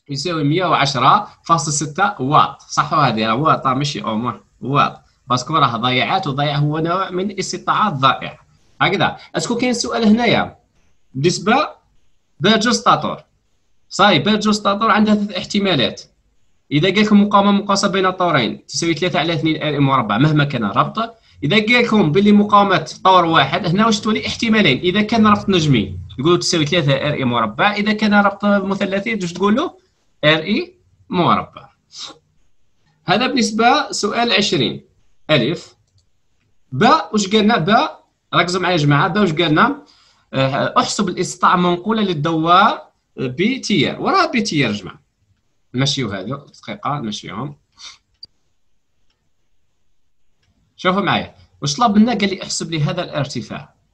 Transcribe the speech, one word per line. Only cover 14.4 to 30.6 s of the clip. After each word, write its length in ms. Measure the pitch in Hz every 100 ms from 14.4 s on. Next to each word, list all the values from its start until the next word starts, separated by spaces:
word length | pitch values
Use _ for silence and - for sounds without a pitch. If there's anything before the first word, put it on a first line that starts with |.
| 214 208
ستاتور 360 | 202 202 226
عندها 240 | 202 214 208
ثلاث 220 | 202 -
احتمالات. 640 | - 202 196 151 107 - - _ _ _ _ _ _
إذا 180 | 143 190
قال 160 | 190 214
لكم 180 | 202
مقاومة 280 | 202 202 202
مقاسة 360 | 202 - 196 196
بين 240 | 190 185
طورين 540 | 185 175 147 107 - -
تساوي 280 | - 170
ثلاثة 260 | 160 180 165
على 140 | 160
اثنين 300 | 160 160 151
ار 140 | 151 143
ام 80 | 139
مربع 320 | 131 107 104
مهما 260 | 156 151
كان 220 | 143 117 104
الربط، 500 | 120 147 - 226 - _ _
إذا 120 | 143 214
قال 280 | 214 247
لكم 280 | 226 214 156
باللي 200 | 175 208
مقاومة 600 | 208 202 202 196 175 - -
طور 220 | 185 185 165
واحد، 400 | 160 139 175 185
هنا 200 | 185 226
واش 140 | 208
تولي 280 | 214 214 208
احتمالين، 520 | - 233 214 175 123
إذا 220 | 175 196
كان 260 | 214 233 214
ربط 220 | 208 -
نجمي 500 | 185 151 120 92 - - -
يقولوا 180 | 160 175
تساوي 280 | - 175 147
ثلاثة 280 | 180 143
ار 200 | 135 147
اي 120 | 147 127
مربع، 480 | 120 110 120 202
إذا 200 | 208 208
كان 200 | 214 214
ربط 320 | 208 202 196 208
مثلثي 680 | 202 190 190 196 196 226
واش 200 | 220 175
تقولوا؟ 360 | 175 202 233 339 - _ _ _ _
ار 160 | 151 160
اي 400 | 165 247